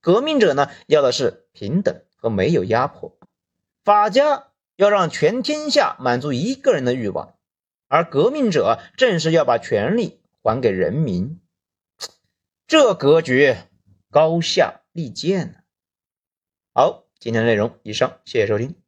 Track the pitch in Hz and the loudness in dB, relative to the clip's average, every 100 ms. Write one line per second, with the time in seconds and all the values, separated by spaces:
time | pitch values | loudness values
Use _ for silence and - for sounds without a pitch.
0 | 165 202 294 294 196 139 143 - - 151 | 2 2 2 2 2 2 -2 -4 0 2
1 | 135 117 123 - _ _ 101 165 - - | 2 0 -4 -4 _ _ -4 -2 -2 -4
2 | _ _ 117 101 104 160 95 113 139 - | _ _ -4 -2 0 0 0 -2 -2 -6
3 | - _ _ _ _ _ _ _ - 208 | -20 _ _ _ _ _ _ _ 0 2
4 | 208 220 294 277 - _ _ - 202 202 | 2 2 2 0 -6 _ _ 0 2 2
5 | 165 - 151 240 262 302 302 294 202 - | 0 0 0 0 -4 -4 0 0 0 -2
6 | 123 123 147 123 196 269 285 175 123 127 | -2 -2 -2 -4 -4 -2 0 0 0 -2
7 | 107 - - _ _ _ _ _ _ 151 | -4 -6 -10 _ _ _ _ _ _ 0
8 | 170 135 208 302 240 156 107 113 - - | 0 0 0 0 0 0 0 -2 -6 -2
9 | 247 175 156 165 135 117 - 107 113 226 | 0 2 2 2 2 0 0 -2 0 -2
10 | 175 _ _ _ 110 120 123 95 80 127 | -2 _ _ _ -2 0 0 0 -2 0
11 | 151 90 107 170 _ _ _ _ _ _ | -2 -2 -4 -10 _ _ _ _ _ _
12 | - _ _ _ _ _ _ 311 254 185 | -20 _ _ _ _ _ _ 2 4 0
13 | 139 160 165 127 143 104 - _ _ _ | 0 0 0 0 0 -2 -10 _ _ _
14 | _ 147 160 170 165 - 143 - _ 165 | _ 0 2 -2 -4 -2 -2 -4 _ -14
15 | 139 - 151 190 139 - _ _ _ _ | -12 -8 -4 -4 -6 -14 _ _ _ _
16 | _ _ _ _ _ _ _ - 135 - | _ _ _ _ _ _ _ 0 0 -2
17 | _ _ 117 113 117 107 113 - - 107 | _ _ -4 -2 0 0 -2 -6 -12 -4
18 | 131 - - 123 104 104 127 - | -4 -4 -6 -2 0 -2 -4 -12